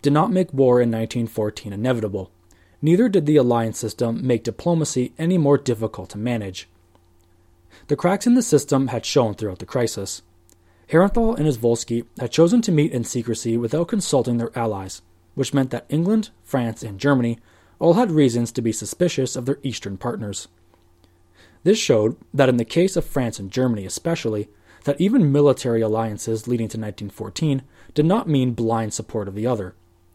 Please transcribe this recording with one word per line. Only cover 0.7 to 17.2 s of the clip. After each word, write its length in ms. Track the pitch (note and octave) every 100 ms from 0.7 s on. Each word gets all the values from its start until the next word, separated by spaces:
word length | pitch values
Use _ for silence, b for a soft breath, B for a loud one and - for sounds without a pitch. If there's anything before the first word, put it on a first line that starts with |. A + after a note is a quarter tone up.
| B2
in 80 | A#2+
nineteen 380 | A2+ A2+ B2 A#2
fourteen 460 | - G#2+ - G#2+
inevitable. 580 | G2+ A#2+ B2 G#2+ F#2+ F#2 _ _ b b b
Neither 280 | D3+ F3 B3
did 160 | F#3+ D3
the 120 | D3
alliance 400 | B2 A#2 A2+ A2
system 480 | A2 - A#2+ A#2 B2+
make 180 | A#2
diplomacy 680 | A#2 A2 E3+ E3+ D3+ - B2 -
any 200 | D#3+ F3+
more 200 | C#3+ C#3+
difficult 540 | C#3 A2 G#2+ - F#2+
to 60 | G#2
manage. 520 | A#2 A#2+ G2 F2+ - _ _ _ _ _ _ _ _ _ _ b b
The 80 | D3
cracks 320 | F3 G3 -
in 80 | B3
the 80 |
system 440 | A#3 D3 - C3+ C3+
had 180 | A#2+ -
shown 280 | C#3+ A#2
throughout 260 | G2 G#2+ F2+
the 60 | -
crisis. 560 | B2+ A#2 - G2 - _ _ _ b b b b
Herrenthal 440 | D#3 G3 A3+ A3+ A#3+
and 120 | D3+
Izvolsky 580 | A#2+ A#2+ A#2 - A#2 A#2 -
had 120 | A#2+
chosen 300 | - E3+ A#3+
to 100 | A3+
meet 220 | D#3+ D3
in 100 | B2+
secrecy 540 | A2+ B2 A2+ A2 A2+ A2+
without 300 | A#2 D3 E3+
consulting 500 | A3 - D3 D3+ A#2+
their 200 | A#2 -
allies, 440 | A2+ G2+ F#2 - _ _ _
which 220 | - C3 C#3+
meant 160 | C3
that 160 | A#2+ -
England, 400 | D3 E3+ A3 - _
France, 400 | _ C3+ A#2 A2
and 160 | A2 G2
Germany 400 | C#3+ C#3